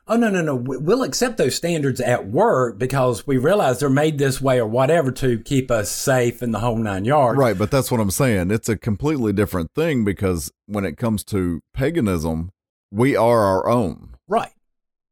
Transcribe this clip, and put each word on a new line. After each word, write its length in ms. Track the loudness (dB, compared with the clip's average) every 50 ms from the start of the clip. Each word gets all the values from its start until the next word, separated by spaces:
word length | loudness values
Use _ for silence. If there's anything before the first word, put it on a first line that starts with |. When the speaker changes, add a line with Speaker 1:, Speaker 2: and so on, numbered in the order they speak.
| _
Speaker 1:
Oh, 80 | -2 0
no, 140 | 2 2 2
no, 120 | 0 0 -2
no. 120 | -2 -2
We, 220 | -4 -4 -6 -6
we'll 240 | -4 -2 0 0 0
accept 360 | 0 -2 -2 -2 -4 -2 0
those 180 | 0 0 0 0
standards 440 | -2 -2 -2 -2 0 0 -2 -2 -2
at 280 | 0 0 0 -2 -2
work 500 | -2 0 2 2 4 4 2 0 -2 -2
because 480 | -4 -4 -2 0 0 0 0 0 -2 -2
we 120 | -2 0
realize 420 | 2 2 2 2 2 2 2 0 0
they're 100 | 0 0
made 300 | 2 2 2 2 0 0
this 200 | 0 0 0 0
way 200 | 0 2 2 2
or 80 | 0
whatever 440 | 0 2 2 2 4 4 2 2 0 -2
to 260 | -2 0 0 0 -2
keep 320 | -2 -2 0 0 0 0
us 200 | 0 -2 -2 -4
safe 520 | -6 -4 0 0 2 2 2 0 -2 -2 -4
in 80 | -4
the 80 | -2 -2
whole 160 | 0 0 0
nine 260 | 0 -2 -2 -2 -2 0
yards. 340 | 0 2 4 4 4 4 2
Speaker 2:
Right, 180 | 2 2 2
but 140 | 0 0 0
that's 180 | 0 0 0 0
what 100 | 0 0
I'm 120 | 0 0
saying. 400 | 0 0 0 2 2 0 0 0
It's 180 | -2 -2 -2 -2
a 80 | -4
completely 560 | -2 -2 -4 -4 -2 -2 -2 -2 0 0 0 2
different 380 | 0 0 0 -2 -4 -6 -4 _
thing 320 | -2 -2 0 0 0 0
because 460 | -2 -2 0 -2 -2 -2 -2 -4 -8 -12 _ _
when 180 | -8 -6 -4 -4
it 120 | -4 -4
comes 260 | -4 -4 -2 -2 -4 -4
to 360 | -4 -2 -2 0 -2 -2 -4 -8 _ -6
paganism, 760 | -4 -2 0 0 0 0 0 0 0 -2 -2 -4 -4 -6 -8 -12 _ _ _ _ _ _ _
we 240 | -2 0 2 2 4
are 240 | 4 4 4 4 4
our 280 | 4 4 2 2 2
own. 480 | 2 2 2 0 -2 -4 -8 -14 -20 -20 -20 _
Speaker 1:
Right. 240 | -4 -4 -4 -4 -4 -10 _ _ _ _ _ _ _ _ _ _ _